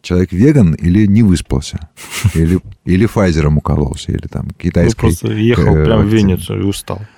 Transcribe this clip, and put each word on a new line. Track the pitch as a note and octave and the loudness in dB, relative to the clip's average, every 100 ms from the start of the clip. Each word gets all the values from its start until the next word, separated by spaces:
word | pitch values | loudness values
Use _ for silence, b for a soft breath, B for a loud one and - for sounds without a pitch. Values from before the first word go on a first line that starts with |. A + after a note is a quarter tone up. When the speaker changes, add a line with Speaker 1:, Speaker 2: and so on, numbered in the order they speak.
Speaker 1:
человек | - F2+ F#2 | -2 -2 0
веган | F2+ C3+ D3 F2+ | 2 4 4 2
или | D2 E2+ F#2+ G#2 | 2 2 2 4
не | G#2 | 4
выспался, | G#2+ E2+ - C#2 - - - - | 4 2 -2 -6 -6 -12 -14 -20
Speaker 2:
<laughs> | - - - | -14 -4 -2
Speaker 1:
или, | E2 E2 F#2 - - | 0 0 0 -4 -14
или | - F#2 A2 | -2 0 2
Файзером | - F#2+ D#2+ D2+ D2+ | 0 0 2 0 0
укололся, | - D2+ D2 - - | 0 -2 -2 -6 -6
или | - - | -8 -8
там | - - | -12 -12
Speaker 2:
Ну, | - | -6
Speaker 1:
китайской, | - F3 A#2 A2 | -4 0 0 0
Speaker 2:
просто | A#2 - A2 | -2 -2 -4
ехал | G#2+ A2+ A#2 - D#2 | -2 0 2 2 2
Speaker 1:
э, | |
Speaker 2:
прям | D2+ G#2+ | 2 2
в | |
Speaker 1:
вакциной. | G#2 A2 | 2 2
Speaker 2:
Винницу | G2 F#2 - G2+ | 2 0 -4 -6
и | |
устал. | G2 G2 - F#2 G#2+ | -4 -6 -10 -12 -12